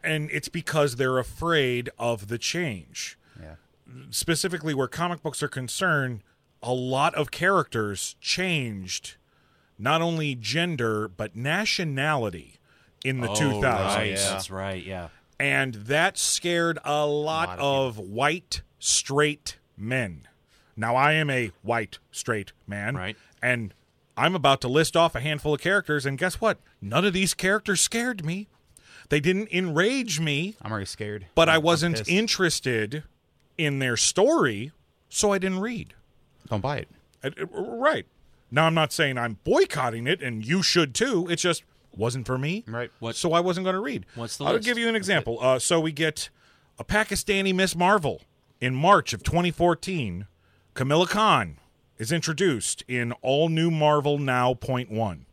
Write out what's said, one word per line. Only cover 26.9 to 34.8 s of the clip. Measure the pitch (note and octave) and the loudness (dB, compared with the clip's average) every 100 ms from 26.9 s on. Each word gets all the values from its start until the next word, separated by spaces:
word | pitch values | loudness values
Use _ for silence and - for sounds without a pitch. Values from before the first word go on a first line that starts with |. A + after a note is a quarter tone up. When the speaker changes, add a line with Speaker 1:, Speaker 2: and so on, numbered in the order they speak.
| B2+ | 2
Speaker 1:
of | G3+ | 2
these | E3+ G3 | 2 0
characters | - F#3 G#3+ - F#3 | 0 0 0 0 0
scared | - A#3 B3 A3 | 2 0 -2 -4
me. | D#3 F#3 G#3 _ _ - - - - | -6 -6 -10 _ _ -20 -20 -20 -2
They | D3+ | 0
didn't | D3 F#3+ G#3+ | 2 0 0
enrage | F3 F#3 D3+ G3 C4+ A#3+ D3+ | -2 0 2 2 0 -2 -2
me. | D#3+ C#3+ F#3 - | -2 -2 -4 -8
Speaker 2:
I'm | G#2+ | -8
already | G#2+ F#2+ | -6 -6
scared. | - G#2 G#2 F#2 | -8 -8 -8 -2
Speaker 1:
But | - D#3+ | 4 6
I | D#3+ | 6
Speaker 2:
I'm | |
Speaker 1:
wasn't | D#3 E3+ E3+ A#2 | 4 4 2 -2
Speaker 2:
pissed. | G#2 | 0
Speaker 1:
interested | F3+ A3 - F3+ - C3 A#2 G#2+ D3 - _ _ _ _ - | 0 2 2 2 0 0 -2 -2 -6 -12 _ _ _ _ -4
in | D3+ C#3 | -2 0
their | C3 A#2 | 0 2
story, | - - A#3 E4 D3+ G2+ C3 _ | 2 4 4 6 2 0 -8 _